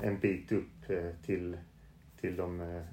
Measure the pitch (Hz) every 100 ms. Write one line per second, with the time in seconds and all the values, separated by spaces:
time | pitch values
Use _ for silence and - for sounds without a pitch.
0 | 107 98 101 92 - 104 - - - 92
1 | 85 85 - 92 90 87 - - - -
2 | - - 92 90 87 87 85 87 85